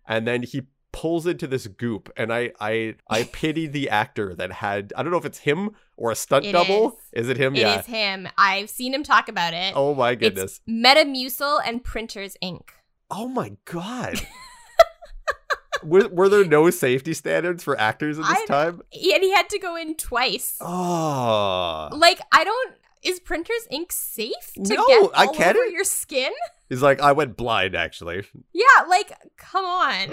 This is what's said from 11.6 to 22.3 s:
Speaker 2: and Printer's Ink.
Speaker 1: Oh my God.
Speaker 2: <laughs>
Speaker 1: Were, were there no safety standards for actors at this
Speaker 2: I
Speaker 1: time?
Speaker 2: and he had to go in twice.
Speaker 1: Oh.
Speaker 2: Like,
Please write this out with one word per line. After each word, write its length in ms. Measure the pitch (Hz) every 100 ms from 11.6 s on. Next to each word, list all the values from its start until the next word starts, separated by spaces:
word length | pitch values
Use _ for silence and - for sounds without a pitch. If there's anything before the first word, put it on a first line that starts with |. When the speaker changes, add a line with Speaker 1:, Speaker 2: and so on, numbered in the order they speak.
| -
Speaker 2:
and 180 | 233
Printer's 540 | - 233 226 208 196 -
Ink. 320 | 185 160 - _ _ _ _
Speaker 1:
Oh 160 | 180 247
my 300 | 247 117 101 -
God. 560 | 170 190 247 214 - -
Speaker 2:
<laughs> 60 | - 1017 960 932 - 659 - 719 - - - - - _ -
Speaker 1:
Were, 240 | 151 185 214
were 220 | 170 196
there 160 | 208 185
no 240 | 151 165
safety 440 | 180 131 131 160
standards 480 | 156 165 160 170 175
for 160 | - 135
actors 400 | 107 - 151 151
at 40 | 156
this 180 | 381
Speaker 2:
I 20 | 440
Speaker 1:
time? 360 | 143 165 175 -
Speaker 2:
and 280 | - 349 392
he 100 | 381
had 160 | 381 349
to 100 | 415
go 160 | 359 339
in 200 | 320 320
twice. 580 | - 233 254 180 - -
Speaker 1:
Oh. 1300 | 165 180 175 170 160 139 120 107 101 92 87 80 76
Speaker 2:
Like, 300 | 294 339 370 -